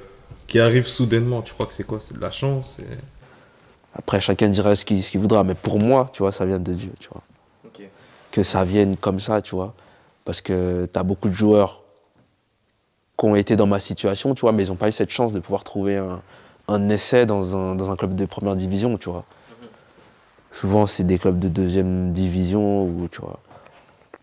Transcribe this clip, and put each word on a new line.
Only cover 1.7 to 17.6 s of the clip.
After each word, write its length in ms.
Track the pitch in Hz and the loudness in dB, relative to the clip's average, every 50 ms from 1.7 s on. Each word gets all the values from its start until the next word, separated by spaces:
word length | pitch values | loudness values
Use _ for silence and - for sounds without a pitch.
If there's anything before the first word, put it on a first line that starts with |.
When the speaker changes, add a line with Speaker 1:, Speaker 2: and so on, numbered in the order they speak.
| - | -6
Speaker 1:
c'est 120 | - 101 | -10 -8
quoi ? 140 | - 107 107 | -8 -8 -8
C'est 160 | - - - | -8 -12 -10
de 60 | 110 | -10
la 100 | - 98 | -8 -8
chance, 460 | - - - 139 139 135 127 - - | -6 -4 -2 -2 -2 -2 -4 -6 -8
c'est 220 | - - - - 64 - - - - - - - - - _ _ _ _ _ _ _ _ _ - - | -10 -10 -12 -14 -14 -16 -18 -20 -20 -20 -20 -20 -20 -20 _ _ _ _ _ _ _ _ _ -18 -14
Speaker 2:
Après, 220 | - - - 98 | -6 -2 -2 0
chacun 280 | - - 98 - 110 104 | 0 0 2 4 4 4
dira 280 | 98 98 98 104 104 | 4 4 4 4 2
ce 80 | 98 - | 2 2
qu'il, 180 | - 107 98 95 | 0 0 0 0
ce 80 | - | -2
qu'il 100 | - 98 | -2 0
voudra, 220 | 101 104 113 107 95 | 2 4 4 4 4
mais 120 | 92 92 | 4 0
pour 240 | - - - 92 107 | -2 -2 0 0 2
moi, 320 | 104 117 131 135 127 131 - | 4 4 4 4 4 0 -2
tu 100 | - 98 | -2 -2
vois, 100 | 98 101 | -2 0
ça 120 | - 95 | 0 -2
vient 140 | 92 95 92 | -2 -2 -2
de 160 | 90 87 90 | -2 -4 -4
Dieu, 180 | 87 113 95 - - | -6 -8 -10 -14 -16
tu 80 | - - | -20 -20
vois. 140 | - - - _ _ _ _ _ _ _ _ | -20 -20 -20 _ _ _ _ _ _ _ _
Speaker 3:
Ok. 180 | 113 - - 101 95 - _ - - - - - - | -20 -20 -20 -20 -20 -20 _ -20 -20 -20 -20 -20 -4
Speaker 2:
Que 120 | - - 98 | -2 0 0
ça 220 | - - 98 95 | 2 2 0 2
vienne 320 | 87 95 104 101 98 95 | 2 4 4 4 4 2
comme 240 | 87 - 104 95 95 | 0 -2 -2 -2 -2
ça, 200 | 101 - 110 107 | -2 -2 -2 -2
tu 140 | 98 - - | -2 -4 -6
vois. 200 | 92 92 95 - - - _ _ _ _ _ _ _ _ | -6 -6 -6 -10 -16 -20 _ _ _ _ _ _ _ _
Parce 160 | - 87 - | -10 -10 -8
que 460 | - - 95 90 90 90 90 90 90 90 - | -6 -4 -2 0 0 0 -2 -2 -4 -4 -4
t'as 100 | 90 92 | -4 -2
beaucoup 260 | 92 98 - - 107 | -2 -2 -2 -2 -4
de 60 | 90 | -2
joueurs 480 | 95 107 104 104 104 101 95 - - - _ _ _ _ _ _ _ _ _ _ _ _ _ _ _ _ _ _ _ _ _ _ _ _ _ _ - | 2 4 6 6 6 4 2 0 -8 -20 _ _ _ _ _ _ _ _ _ _ _ _ _ _ _ _ _ _ _ _ _ _ _ _ _ _ 0
qui 60 | - | 2
ont 120 | 110 104 | 4 4
été 200 | 101 101 - 117 | 4 2 2 2
dans 100 | 104 107 | 4 4
ma 140 | 101 101 98 | 4 2 0
situation, 540 | - - 101 - - 101 98 - - 139 135 | -2 -6 -8 -4 -2 -2 -2 -2 -2 -4 -2
tu 80 | - - | 2 2
vois, 100 | 117 110 | 2 2
mais 120 | 107 98 | 2 0
ils 40 | 92 | -2
n'ont 80 | 95 | -2
pas 120 | 90 107 107 | -2 -2 -2
eu 40 | 110 | 0
cette 180 | - 113 - | 0 -4 -4
chance 220 | - - 123 117 107 | -2 -2 -2 -2 -2
de 80 | 95 | -4
pouvoir 240 | 85 - 98 98 - | -4 -4 -6 -6 -6
trouver 320 | - - 104 98 98 101 | -6 -6 -4 -2 -2 -2
un, 240 | 98 95 92 90 90 92 - - - - - _ _ _ - | -2 -4 -6 -8 -10 -14 -18 -20 -20 -20 -20 _ _ _ -2
un 200 | 104 101 101 101 | 0 0 2 2
essai 340 | 107 104 - - - 123 123 | 0 0 0 2 4 4 4
dans 320 | 110 104 101 95 90 95 | 4 2 0 0 -2 -2
un, 180 | 95 | -2